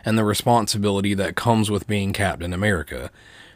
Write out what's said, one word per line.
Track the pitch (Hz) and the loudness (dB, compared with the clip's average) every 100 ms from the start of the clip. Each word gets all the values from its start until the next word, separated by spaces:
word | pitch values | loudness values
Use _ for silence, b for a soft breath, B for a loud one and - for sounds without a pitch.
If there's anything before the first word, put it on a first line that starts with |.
and | 113 110 | 0 2
the | 104 | 2
responsibility | 101 123 117 104 107 104 98 101 | 0 2 2 2 0 0 0 0
that | 98 92 - | 0 -2 -2
comes | 120 113 104 | 2 2 2
with | 101 - | -2 -2
being | 104 98 | -2 -2
Captain | 95 98 76 87 | -2 -2 -2 -6
America. | 90 104 90 73 64 - B B B B | -2 0 0 -4 -10 -12 B B B B